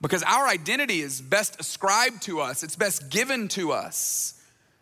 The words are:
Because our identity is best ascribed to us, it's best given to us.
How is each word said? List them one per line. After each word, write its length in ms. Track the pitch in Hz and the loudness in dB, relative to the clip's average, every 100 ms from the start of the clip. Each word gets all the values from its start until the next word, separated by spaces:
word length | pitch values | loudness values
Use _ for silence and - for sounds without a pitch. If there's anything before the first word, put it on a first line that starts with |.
Because 220 | 131 208 | -2 0
our 260 | - 240 269 | 4 4 4
identity 520 | 185 156 254 269 175 | 2 0 0 0 0
is 200 | 143 135 | -2 -6
best 400 | 131 202 208 - | 0 2 2 -4
ascribed 640 | - - 196 208 254 220 | -10 -2 2 4 4 0
to 180 | - 160 | -6 -2
us, 220 | 131 131 | -2 -2
it's 140 | 160 180 | -6 -2
best 340 | 208 - 139 | 0 0 -2
given 380 | 175 262 262 202 | -2 0 0 -2
to 240 | 196 160 | -2 0
us. 680 | 117 - - - - - - _ _ _ _ | -2 -2 -6 -4 -2 -4 -8 _ _ _ _